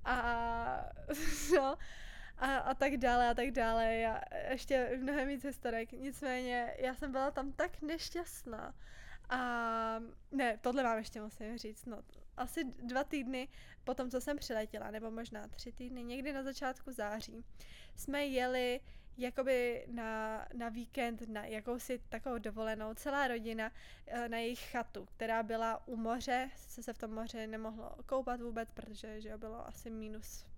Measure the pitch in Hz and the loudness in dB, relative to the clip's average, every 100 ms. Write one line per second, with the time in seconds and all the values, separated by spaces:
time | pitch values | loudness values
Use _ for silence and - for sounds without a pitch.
0 | - 247 233 233 233 233 233 254 - - | 4 4 6 4 4 2 0 0 -2 -6
1 | - 294 311 294 - 330 269 311 - - | -2 2 4 4 8 8 8 2 -4 -8
2 | - - - - 262 262 - 262 277 269 | -10 -10 -10 0 4 4 4 4 4 6
3 | 247 240 240 240 254 254 226 226 226 226 | 6 8 8 6 4 4 4 6 6 4
4 | 226 220 - - - 254 - 269 247 254 | 2 2 -2 -4 -2 -2 4 4 4 2
5 | 262 294 269 277 269 262 247 226 233 247 | 2 2 2 0 -2 -2 0 0 -2 -4
6 | 269 262 285 254 254 247 233 - 254 254 | -6 -2 0 0 2 2 2 0 0 0
7 | 294 262 269 285 277 262 349 - 302 320 | 0 2 2 2 -2 2 0 0 -2 -2
8 | - 349 339 - 254 220 - 247 - - | -2 -4 -4 -8 -8 -6 -6 -10 -12 -12
9 | - - - 254 247 240 233 226 226 226 | -10 -10 -2 0 2 2 2 2 2 0
10 | 233 - - 269 247 220 247 262 247 226 | -4 -12 -4 2 4 4 2 4 4 4
11 | 220 220 214 - 214 233 214 214 247 208 | 0 -6 -8 -6 -6 -6 -6 -8 -8 -10
12 | - - - - 254 - 269 - 240 254 | -10 -16 -12 -4 -2 0 -2 -2 0 2
13 | 285 302 254 254 262 - - - - 262 | 2 0 0 -2 -4 -8 -14 -8 -4 0
14 | 254 254 247 285 - 226 214 214 214 214 | 0 0 0 -2 0 0 0 -4 -4 -4
15 | 226 214 233 208 214 - 247 226 247 247 | -4 -6 -6 -8 -8 -8 -8 -8 -6 -6
16 | 240 254 269 277 269 262 277 262 - 247 | -4 -2 -2 -2 -2 0 -2 -2 -6 -2
17 | 208 214 214 220 - - - - - - | -2 -2 -4 -10 -12 -12 -12 -14 -14 -8
18 | - 285 285 262 254 254 247 254 - - | -2 0 2 4 4 4 4 2 -4 -14
19 | - - 247 262 254 254 240 240 - 233 | -14 -4 -2 2 4 6 4 0 -4 -4
20 | 220 220 220 220 - 247 233 226 233 - | -2 0 0 -2 -4 -4 -4 -4 -4 0
21 | 233 226 233 214 220 214 214 240 - 247 | 0 0 -4 -6 -4 -4 -2 -4 -2 -4
22 | - 226 262 233 214 208 220 220 214 220 | -2 -4 -2 -2 -2 -2 -2 0 -4 -2
23 | 294 285 269 233 220 226 220 - - - | 0 4 4 2 -2 -2 -2 -4 -14 -14
24 | - 240 240 233 233 240 - 247 233 202 | -6 -2 0 0 0 -2 -2 -2 -2 -6
25 | - - 226 226 214 226 226 220 - 233 | -10 -4 2 2 4 2 2 0 -2 -2
26 | 226 240 233 247 262 - - - 240 220 | 2 2 4 2 2 -6 -12 -8 -8 -6
27 | 226 220 233 233 220 220 220 220 - - | -4 -4 -4 -4 -4 -4 -4 -6 -8 -10
28 | 254 269 254 247 233 226 226 - 220 208 | 0 2 2 -2 -2 -4 -4 -6 -10 -10
29 | 220 220 214 220 220 226 220 226 233 220 | -8 -8 -8 -8 -6 -6 -8 -8 -8 -6
30 | 214 214 214 - - | -6 -6 -8 -10 -10